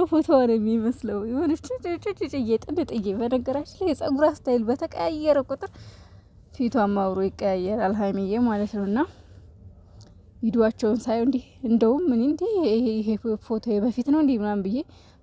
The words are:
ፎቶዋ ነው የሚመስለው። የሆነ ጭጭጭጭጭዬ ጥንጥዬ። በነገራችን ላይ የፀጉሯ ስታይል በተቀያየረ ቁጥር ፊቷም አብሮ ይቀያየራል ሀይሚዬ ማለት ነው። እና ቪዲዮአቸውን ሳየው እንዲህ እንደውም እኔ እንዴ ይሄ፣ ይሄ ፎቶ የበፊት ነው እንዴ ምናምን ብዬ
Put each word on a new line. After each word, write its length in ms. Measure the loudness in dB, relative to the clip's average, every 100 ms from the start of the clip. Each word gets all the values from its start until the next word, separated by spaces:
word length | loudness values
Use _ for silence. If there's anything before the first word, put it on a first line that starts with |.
| 4
ፎቶዋ 320 | 2 4 4
ነው 140 | 4 2
የሚመስለው። 640 | 2 0 -2 -4 -6 -6
የሆነ 260 | -4 -2 -2 -2
ጭጭጭጭጭዬ 920 | -4 -8 -6 -6 -6 -6 -6 -4 0 -2
ጥንጥዬ። 460 | -2 -4 -2 -4 -4 -4
በነገራችን 600 | -2 -2 -2 -4 -6 -4
ላይ 100 | -4
የፀጉሯ 400 | -2 -2 2 2
ስታይል 300 | 2 0 0
በተቀያየረ 720 | 2 -2 -4 -4 -4 0 2 2
ቁጥር 260 | 0 -6 -10 -14 -20 -20 -20 -20 -20 -20 -20
ፊቷም 420 | -4 0 2 2 2
አብሮ 200 | 0 0
ይቀያየራል 720 | -2 -2 -2 0 -2 0 0
ሀይሚዬ 380 | 0 0 -2 -2 0
ማለት 320 | 0 0 -2
ነው። 100 | -2
እና 140 | -2 0 -2 -6 -20 -20 -20 -20 -20 -20 -20 -20 -20 -20 -20 -6
ቪዲዮአቸውን 600 | -2 2 2 2 0 0
ሳየው 260 | 0 0
እንዲህ 200 | 0 0 -6 -8
እንደውም 400 | 0 4 4 4 2
እኔ 160 | 2
እንዴ 180 | 2 0 0 0
ይሄ፣ 220 | 2 2 2
ይሄ 140 | 0 -2 -2 -2 -4
ፎቶ 240 | -4 -6 -2
የበፊት 400 | 0 0 -2 0
ነው 120 | 2
እንዴ 120 | 4 2
ምናምን 260 | 0 -2
ብዬ 160 | -2 -4 -6 -14 -20 -20